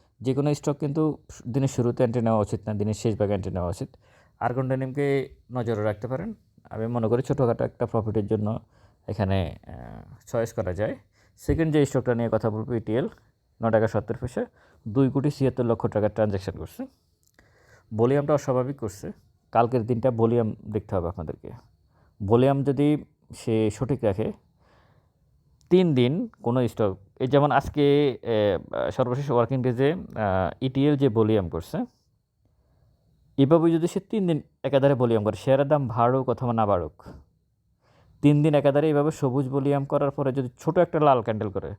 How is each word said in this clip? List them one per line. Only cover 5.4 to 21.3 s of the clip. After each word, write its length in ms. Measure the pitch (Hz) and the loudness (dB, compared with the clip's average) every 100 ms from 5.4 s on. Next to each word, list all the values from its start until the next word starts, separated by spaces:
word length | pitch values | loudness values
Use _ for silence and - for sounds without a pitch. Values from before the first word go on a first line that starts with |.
| - | -12
নজরে 320 | 123 117 110 | -6 -4 -2
রাখতে 240 | 107 104 120 | -2 -4 -6
পারেন। 260 | 127 202 214 _ _ - | -8 -8 -12 _ _ -14
আমি 160 | - 113 | -8 -4
মনে 220 | 120 110 | -2 0
করি 140 | 120 | 0
ছোটোখাটো 420 | - 143 120 113 | 0 0 0 0
একটা 220 | 120 - 120 | -2 -4 -2
প্রফিটের 400 | 117 107 107 101 | -2 -2 -2 0
জন্য 340 | 110 104 110 - _ _ _ - | 0 -2 -4 -10 _ _ _ -10
এখানে, 480 | 104 98 98 87 - - | -4 0 0 -2 -8 -16
আহ, 480 | - 60 57 - - - | -18 -16 -18 -20 -20 -6
চয়েস 260 | 120 117 | -4 -2
করা 200 | - 92 | -4 -4
যায়। 240 | 90 107 254 _ _ _ _ | -2 -4 -6 _ _ _ _
সেকেন্ড 360 | - 160 160 | -2 0 2
যে 140 | 151 139 | 2 2
স্টকটা 280 | 131 127 | 0 0
নিয়ে 140 | 117 117 | 0 0
কথা 180 | 110 113 | 0 0
বলবো, 240 | 107 110 | -4 -4
ইটিএল, 340 | 120 104 113 196 - _ _ _ - | -4 -2 -2 -2 -8 _ _ _ -4
ন 80 | 113 | 2
টাকা 160 | 110 107 | 2 2
সত্তর 280 | 110 - 117 | 0 -4 -6
পয়সা, 300 | 123 - 247 _ _ _ - | -8 -6 -8 _ _ _ -4
দুই 220 | 110 131 | 0 2
কোটি 200 | 139 143 | 2 -2
ছিয়াত্তর 340 | - 131 127 | 0 -2 0
লক্ষ 220 | 120 110 113 | 0 0 -2
টাকার 240 | 104 104 | 0 0
ট্রানজ্যাকশন 380 | - 107 98 95 | 0 0 -2 -6
করছে। 340 | - - - 262 _ _ _ _ _ _ _ _ _ - | -10 -12 -12 -14 _ _ _ _ _ _ _ _ _ -10
ভলিউমটা 400 | 107 120 143 143 | 0 2 2 2
অস্বাভাবিক 420 | 143 - 127 127 143 | 0 0 -2 -2 -4
করছে, 360 | 107 - 175 - _ _ _ | -10 -10 -14 -14 _ _ _
কালকের 340 | 113 120 123 110 | 2 2 2 0
দিনটা 240 | 117 127 | 0 0
ভলিউম 440 | 113 113 120 110 - | 2 2 2 0 -4
দেখতে 320 | - 107 - 95 | -8 -8 -4 -4
হবে 120 | 85 | -4
আপনাদেরকে। 420 | 90 78 | -6 -10